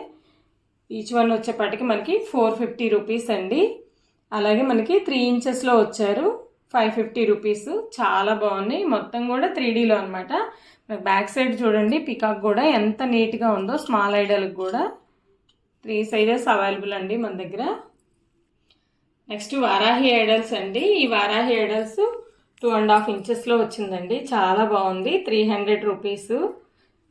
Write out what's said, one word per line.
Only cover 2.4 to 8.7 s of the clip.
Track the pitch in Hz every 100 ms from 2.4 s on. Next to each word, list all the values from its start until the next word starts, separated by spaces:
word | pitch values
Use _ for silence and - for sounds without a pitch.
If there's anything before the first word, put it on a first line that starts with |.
| 226 226
ఫిఫ్టీ | 233 - 233
రూపీస్ | 208 208 226 -
అండి. | 202 185 254 440 - - _ _ _ _
అలాగే | 214 208 214
మనకి | 269 233 220 381
త్రీ | 381 262
ఇంచెస్లో | 247 240 262 247 254 240
వచ్చారు, | 214 - 208 202 349 466 - _ _
ఫైవ్ | 254 220
ఫిఫ్టీ | 220 220 240 214
రూపీస్. | 208 214 208 - 392 -
చాలా | - 208 190 202 214
బాగున్నాయి. | 208 196 202